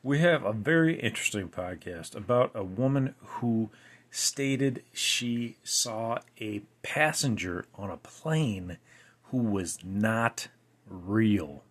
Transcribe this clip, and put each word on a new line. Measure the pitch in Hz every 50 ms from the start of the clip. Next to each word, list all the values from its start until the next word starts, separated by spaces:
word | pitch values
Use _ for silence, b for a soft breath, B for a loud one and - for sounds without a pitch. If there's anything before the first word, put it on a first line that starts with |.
| -
we | 127 143 143
have | 165 175 170 143 -
a | 98 107
very | 110 101 143 165 165 165 160 165 -
interesting | - 110 - - - - - 104 95 -
podcast | - - 92 90 92 87 - - 90 82 82 - -
about | 110 104 90 123 123 123 127 -
a | 113 98
woman | 92 92 110 127 131 139 139 131 131 - _ -
who | - - - - 120 117 113 113 110 B B B B B B B B
stated | - - - - - - 139 135 135 127 139 139 120 - - _ _
she | - - - - - 127 120 117 120 120 117 110 _ _
saw | - - - - 120 110 110 113 113 117 - - _ _ -
a | 113 107 104 104 - _ _ _ _
passenger | - - 147 151 156 151 - - 135 110 - 92 92 87 90 - _ _
on | - 98 98
a | 87
plane | - _ - - - - 156 160 156 156 123 104 95 90 87 87 - b b b b b b b b b -
who | - 127
was | 120 113 101 98 92 82 - - -
not | 92 95 101 107 110 110 113 117 117 - - - - _ _ _ _ _ _ _ -
real. | 95 92 87 92 101 110 113 107 104 95 82 71 71 71 - _